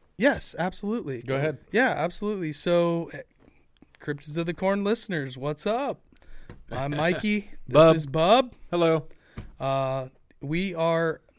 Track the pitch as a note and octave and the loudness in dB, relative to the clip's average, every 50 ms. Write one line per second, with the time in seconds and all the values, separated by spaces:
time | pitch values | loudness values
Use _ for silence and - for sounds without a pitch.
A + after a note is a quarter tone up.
0 | _ _ _ - G#3 C#4 A3+ - - - - - E3 F#3 F3 - - G3+ A3 A#3+ | _ _ _ 0 2 2 2 2 -4 -8 -4 -4 -4 -4 -4 -4 -6 -4 -4 -4
1 | - C#3 C3 A#2 - C3 C3+ C3+ C#3+ D#3 D3 - - - - G#3+ C4 A#3+ D3+ - | -4 -6 -8 -8 -4 -2 -2 0 0 -2 -2 -4 -10 -4 0 2 2 2 2 0
2 | D3+ F3 - - G#3 G#3 G#3+ F#3+ F3 D#3 D3 - - F3+ F3 F3 E3+ E3+ E3+ E3+ | -2 -4 -4 -4 -4 -4 -4 -4 -4 -6 -4 -4 0 2 4 4 4 4 2 -2
3 | E3+ - - C#3 - _ _ _ _ - _ _ _ _ _ _ - _ _ - | -4 -6 -10 -14 -16 _ _ _ _ -20 _ _ _ _ _ _ -20 _ _ -14
4 | - - D3 C#3+ - D3+ D3 E3 E3+ E3+ E3+ - F#3+ F#3+ G3 G3+ G3 G3+ A3 A#3+ | -8 -8 -8 -8 -8 -8 -6 -4 -4 -4 -4 -2 0 0 0 0 0 0 -2 -2
5 | - - F#3+ D#3 C3+ C3+ B2+ C3 B2+ D3 D3+ - - G#3 A3 B3 C#4+ B3+ - - | -2 -4 -4 -4 -4 -6 -8 -6 -6 -6 -6 -4 -4 -2 -2 -2 -2 -4 -6 -8
6 | _ _ - - - - - - - - - - - - A2+ A2 C3+ C#3+ D3 D3+ | _ _ -20 -20 -20 -16 -16 -16 -14 -16 -18 -20 -16 -10 -8 -6 -4 -4 -2 0
7 | D#3 F3 F#3 - - G#3+ G#3 G#3 G3+ - - - - - A#2 C#3+ D#3+ E3 D#3+ D#3+ | 0 0 0 0 0 0 0 0 -2 -6 -12 -14 -8 2 8 8 10 10 8 6
8 | D3+ C#3 C3 D#3+ D#3+ F3+ A3 B3+ C4 A#3+ - - - - - F3 E3+ E3 D#3+ D#3 | 2 -2 0 2 4 6 6 6 4 2 -4 -18 -12 -6 0 2 4 4 4 2
9 | - - - - _ _ - - - - - - C3+ C3+ C3+ C3+ C3+ C3 C3 C3+ | 0 -6 -18 -20 _ _ -18 -16 -16 -16 -12 -6 -4 -2 -2 -2 -2 -2 -4 -6
10 | C3 C3 _ _ _ _ _ - - C#3 D#3 F3 F#3+ G3 E3+ E3 E3 E3 E3 E3 | -6 -10 _ _ _ _ _ -14 -8 -4 -4 -2 -2 -2 -2 0 0 2 2 2
11 | E3 D#3+ D#3 - _ _ _ | 2 0 -2 -4 _ _ _